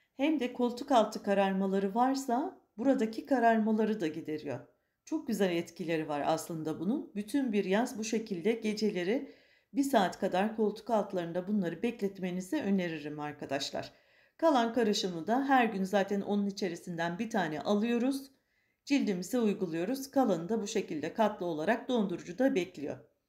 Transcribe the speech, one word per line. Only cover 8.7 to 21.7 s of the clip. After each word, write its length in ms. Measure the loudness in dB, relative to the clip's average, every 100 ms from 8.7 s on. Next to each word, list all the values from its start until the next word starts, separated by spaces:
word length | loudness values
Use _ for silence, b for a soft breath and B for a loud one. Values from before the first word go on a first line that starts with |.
| 0 0 0 0 0 -2 B B B B
bir 100 | -2
saat 360 | 2 4 2 0
kadar 380 | 0 2 0 2
koltuk 340 | 0 -2 -2
altlarında 580 | 0 0 -2 -2 -4 -2
bunları 340 | 0 0 0
bekletmenizi 800 | -4 -2 -6 -4 -6 -6 -4 -2
öneririm 580 | 2 0 0 -4 -8 -8
arkadaşlar. 720 | -8 -8 -4 -4 -4 -6 -8 b b b b 0
Kalan 360 | 4 4 2
karışımı 540 | 2 2 2 0 -4 0
da 180 | 0 4
her 160 | 4
gün 200 | 4 0
zaten 360 | 0 2 2 -2
onun 260 | 0 0 0
içerisinden 720 | -2 -4 -4 -8 -4 -4 -2
bir 120 | -2
tane 300 | 0 0 -2
alıyoruz. 680 | 0 0 2 2 2 0 -6 _ _ _ _ _
Cildimize 540 | 0 2 2 -2 -2 2
uyguluyoruz. 680 | 2 2 -2 -2 -2 -4 -2
Kalanı 380 | 2 2 2 0
da 140 | -2
bu 40 | 0
şekilde 460 | -4 -2 -4 -4
katlı 340 | 0 0 0 -4
olarak 420 | -2 0